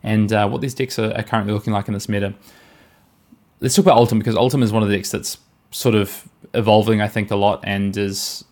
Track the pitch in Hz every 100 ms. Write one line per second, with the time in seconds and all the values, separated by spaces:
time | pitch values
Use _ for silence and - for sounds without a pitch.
0 | - 107 104 107 101 - 143 123 131 -
1 | 110 113 107 113 101 104 107 104 101 101
2 | - 104 101 98 - - _ _ _ _
3 | _ _ _ - _ _ 127 160 190 117
4 | 120 113 107 110 123 135 113 110 107 101
5 | 98 107 - - _ _ _ - 131 110
6 | 95 - - _ - - 107 107 107 107
7 | 104 - 104 101 101 - 98 98 101 98
8 | 101 95 - - -